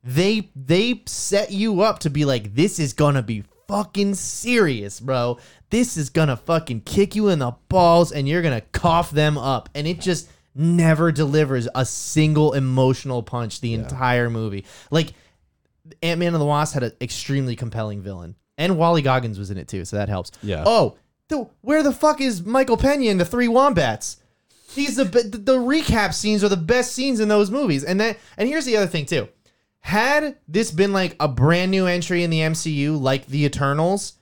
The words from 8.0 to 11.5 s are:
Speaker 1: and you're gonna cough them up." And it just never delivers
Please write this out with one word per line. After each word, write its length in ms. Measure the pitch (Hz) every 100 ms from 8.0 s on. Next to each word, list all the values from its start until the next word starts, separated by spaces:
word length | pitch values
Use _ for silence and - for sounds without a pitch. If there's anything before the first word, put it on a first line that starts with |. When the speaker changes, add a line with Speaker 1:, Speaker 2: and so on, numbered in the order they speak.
| 165
Speaker 1:
and 120 | 147 139
you're 160 | 170
gonna 200 | 165 120 -
cough 400 | - 175 165 170
them 260 | 147 151 147
up." 300 | 127 127 - 143
And 100 | 151
it 140 | 175
just 300 | 185 165 - _ _ 135
never 560 | 165 175 165 156 170
delivers 560 | 143 147 151 147